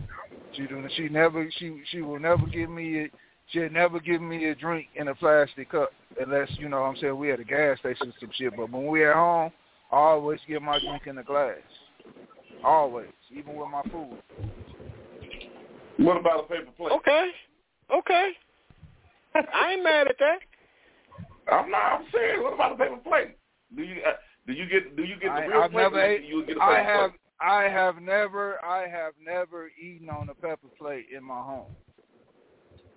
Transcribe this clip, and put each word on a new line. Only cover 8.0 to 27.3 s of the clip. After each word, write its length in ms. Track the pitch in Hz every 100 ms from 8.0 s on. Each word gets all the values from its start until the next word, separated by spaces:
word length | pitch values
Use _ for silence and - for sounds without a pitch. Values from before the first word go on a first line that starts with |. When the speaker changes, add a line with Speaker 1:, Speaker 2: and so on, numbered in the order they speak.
| 123
Speaker 1:
or 40 | -
some 120 | 113
shit. 220 | - 131 107
But 140 | 113
when 140 | 127 143
we 180 | 156 151
at 80 |
home, 380 | 160 170 170 165 - _ _ _
I 40 | 139
always 440 | 151 156 147 151 -
get 140 | 151
my 160 | 147 147
drink 260 | 147 143 151
in 120 | 135
a 40 |
glass. 360 | 120 143 135 82 - - _ _ - - - - _ -
Always, 440 | 127 156 143 120 101 - _
even 240 | 135 147
with 140 | 147 143
my 140 | 143 254
food. 260 | - 127 110 - - - - - - - - - - - - - - - - - -
Speaker 2:
What 180 | 156 175
about 240 | 170 156
a 80 | 151
paper 240 | 170 - -
plate? 160 | 170
Speaker 3:
Okay. 380 | 302 - 302 370 339 - _ _ _ _
Okay. 360 | 277 - 349 392 349 _ _ _ _ - _ _ _ _ 311 302
I 180 | 190 302
ain't 120 | 381
mad 240 | 349 311 277
at 80 | 254
that. 200 | 285 359 - _ _ _ _ _ _ - - - -
Speaker 2:
I'm 180 | - -
not, 300 | 403 - -
I'm 40 | 320
serious. 280 | 440 453 392
What 120 | 254
about 180 | - 285
a 40 | 240
paper 200 | 269 247
plate? 320 | 330 320 - - _ _ _ 247
Do 60 |
you, 140 | 320 180 151
uh, 60 | - - _ -
do 80 |
you 140 | 139 180
get, 280 | 185 - 147
do 80 |
you 100 | 180 190
get 140 | 190
the 80 | 185
Speaker 1:
I, 40 | -
Speaker 2:
real 160 | -
Speaker 1:
I've 80 | 170
Speaker 2:
plate 120 | 175
Speaker 1:
never 180 | 190 196
Speaker 2:
or 40 |
Speaker 1:
ate, 200 | 196 208
Speaker 2:
you 220 | 147 156 156
get 100 | 156
a 40 |
Speaker 1:
I 160 | 190 214
Speaker 2:
paper 60 |
Speaker 1:
have, 260 | 208 208 190
Speaker 2:
plate? 100 | - _